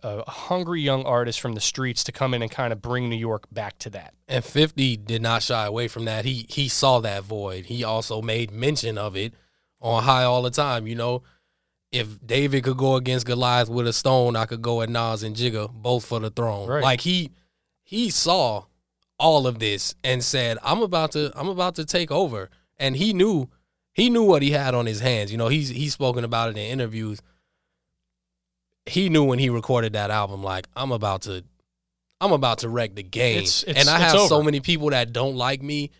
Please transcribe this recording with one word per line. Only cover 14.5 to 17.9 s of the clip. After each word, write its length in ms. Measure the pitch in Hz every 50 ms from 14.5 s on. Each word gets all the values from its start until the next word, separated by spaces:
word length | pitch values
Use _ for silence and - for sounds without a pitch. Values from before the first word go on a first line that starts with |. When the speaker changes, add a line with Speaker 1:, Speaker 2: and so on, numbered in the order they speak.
| 120 113
Speaker 2:
go 220 | 117 120 117 117
at 80 | 113 113
Nas 320 | 117 117 117 113 113 107
and 140 | 110 110 107
Jigga, 360 | 113 123 123 110 107 107 113
both 320 | 120 110 107 123 123 120 -
for 140 | - 117 113
the 120 | 107 110
throne." 380 | - - 117 113 104 101 98 104
Speaker 1:
Right. 140 | 135 147
Speaker 2:
Like, 200 | 131 135 127 120
he, 280 | - 175 180 180 160 135 - _ _ _ _ _ _ _ _ _ _
he 260 | -